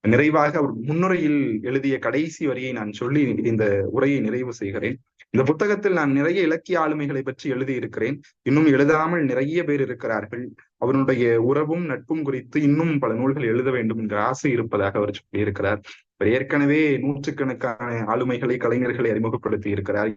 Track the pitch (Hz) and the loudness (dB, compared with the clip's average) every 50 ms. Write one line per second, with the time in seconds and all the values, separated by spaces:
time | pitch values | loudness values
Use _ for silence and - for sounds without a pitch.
0 | - 107 113 127 147 156 151 160 147 147 147 165 143 131 113 113 120 143 151 170 | 4 4 4 4 4 4 4 4 2 2 2 0 -2 -2 -4 -6 -4 -2 0 0
1 | 185 190 185 170 156 147 147 143 135 120 110 104 - 123 131 139 131 139 131 123 | 2 2 0 2 2 2 2 2 0 0 -2 -4 -4 -2 -2 -2 0 0 -2 0
2 | - 117 117 143 160 165 147 - 160 143 127 123 127 131 120 113 107 107 104 - | -2 -2 -2 0 -2 -4 -6 -4 -4 -2 -2 -2 -6 -6 -6 -6 -6 -8 -6 -6
3 | 123 123 139 151 143 120 101 98 110 117 113 107 107 101 101 98 98 - 110 123 | -4 0 2 2 2 2 0 0 0 0 2 2 2 2 2 2 0 0 0 0
4 | 131 143 143 127 113 110 110 127 127 123 - - 107 98 101 104 104 113 135 - | 2 2 2 0 0 -2 -2 -4 -4 -6 -8 -8 -8 -6 -6 -4 -4 -6 -6 -8
5 | _ _ _ _ - _ - 117 135 135 156 156 214 202 208 202 202 202 180 170 | _ _ _ _ -14 _ 0 2 2 2 2 2 2 0 0 0 0 0 0 2
6 | 151 139 135 139 147 170 170 196 180 156 160 165 _ - 180 170 160 156 156 151 | 2 2 2 2 0 0 0 2 0 0 0 -2 _ -2 -2 0 0 -2 -2 -4
7 | 147 139 143 131 131 135 127 - - 143 127 123 135 135 131 120 113 110 - - | -4 -4 -4 -4 -6 -6 -8 -6 -6 -4 -4 -4 -2 -4 -4 -4 -6 -6 -4 -4
8 | 107 123 147 - - _ _ _ _ 120 135 151 160 151 135 131 143 147 160 156 | -4 -4 -4 -8 -12 _ _ _ _ 2 2 4 6 6 6 6 4 4 4 2
9 | 156 165 175 170 151 131 123 127 135 143 160 175 170 147 143 139 135 123 123 117 | 2 0 0 0 0 0 0 0 -2 0 -2 -2 0 0 0 0 -2 -4 -4 -6
10 | - 113 113 107 107 107 - 120 123 - - - _ _ _ _ 123 123 135 135 | -4 -4 -4 -4 -4 -8 -10 -12 -12 -12 -14 -20 _ _ _ _ 0 0 2 2
11 | 135 135 135 117 123 117 117 113 113 127 139 147 156 147 165 175 180 156 131 - | 2 2 2 2 4 4 4 4 4 2 2 2 0 0 -2 -4 -4 -4 -6 -8
12 | - - 156 160 151 139 135 127 123 - - 151 151 139 143 151 165 170 156 143 | -4 -4 -4 -2 -2 -4 -4 -6 -8 -4 -2 2 4 4 4 4 2 2 2 0
13 | 131 113 110 117 127 135 135 - 123 110 113 120 127 135 127 123 110 110 110 113 | 0 0 0 0 0 0 0 0 0 0 0 0 0 0 0 0 0 -2 -2 -2
14 | 110 104 104 104 107 120 135 - - 147 120 117 117 117 - 104 98 101 101 110 | -4 -2 -2 0 0 0 -2 0 0 0 0 0 0 0 0 0 0 0 0 0
15 | 104 104 101 - _ _ - 101 104 104 98 - 101 98 107 104 - - - - | 0 0 -2 -8 _ _ -2 -2 -2 0 -2 -2 0 0 -2 -2 -6 -16 -20 -20
16 | _ _ _ _ 101 104 120 131 131 135 151 143 143 139 147 156 156 147 139 123 | _ _ _ _ 2 2 2 2 0 0 0 2 4 4 4 4 4 2 2 0
17 | 123 139 143 143 143 160 143 - 139 131 123 - - 127 113 - 120 120 117 117 | 0 -2 -4 -2 -4 -6 -4 -2 -4 -4 -2 -2 -4 -4 -4 -4 -6 -6 -4 -4
18 | 110 104 113 123 127 127 123 117 113 117 127 123 - 117 117 127 123 120 113 120 | -2 -2 0 0 0 -2 -2 -2 0 -2 -2 0 0 0 2 2 0 0 0 0
19 | 120 117 107 110 113 113 110 - - 107 107 101 101 104 101 101 95 104 98 101 | 0 0 0 0 0 -2 -2 -4 -2 -2 -2 -2 -2 -4 -4 -4 -2 -2 -2 0
20 | 107 113 104 | 0 -2 -4